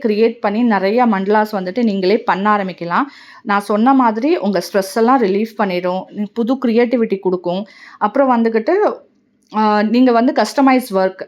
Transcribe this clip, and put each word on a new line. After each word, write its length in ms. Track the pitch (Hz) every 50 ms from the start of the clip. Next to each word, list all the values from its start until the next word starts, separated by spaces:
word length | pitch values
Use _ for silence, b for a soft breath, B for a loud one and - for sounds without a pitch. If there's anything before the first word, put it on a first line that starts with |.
| -
கிரியேட் 340 | 220 208 208 226 233 226 -
பண்ணி 220 | - 208 202 220
நிறைய 440 | 247 233 214 190 190 196 220 247 247
மண்டலாஸ் 480 | 226 208 190 190 196 208 214 214 214 214 196
வந்துட்டு 240 | 185 180 180 247
நீங்களே 400 | 240 220 196 196 180 185 214 240
பண்ண 340 | - - 175 185 202 214 208
ஆரம்பிக்கலாம். 500 | 208 190 185 175 - 170 170 170 - - - B B B B B B
நான் 180 | B 208 202 202
சொன்ன 340 | 202 - 208 208 226 262 277
மாதிரி 420 | 262 247 226 208 220 233 302 359
உங்க 260 | 330 - 208 190 175 180 -
ஸ்ட்ரெஸ் 220 | - 196 190 - -
எல்லாம் 280 | 233 226 240 269 262
ரிலீஃப் 320 | 226 185 196 196 226 220 -
பண்ணிடும், 480 | - 208 190 180 180 180 180 185 190 - - - 202 208 196
புது 260 | - 233 233 226 262 269 262
கிரியேட்டிவிட்டி 540 | 226 214 233 240 233 262 240 226 220 196 190
கொடுக்கும். 480 | - 185 185 180 - 175 175 190 220 B B B B B B B
அப்புறம் 460 | 202 208 - 269 277 269 240 233 226
வந்துகிட்டு, 500 | 226 220 220 220 - 359 415 415 277 - - - _ _ _ _ _ _ _ _ - -
ஆ, 280 | 214 214 214 208 208
நீங்க 300 | 208 214 226 247 254 254
வந்து 200 | 233 226 240 254
கஸ்டமைஸ் 540 | - - 214 214 - 277 269 269 262 254 254 -
ஒர்க் 320 | 190 190 190 190 190 - -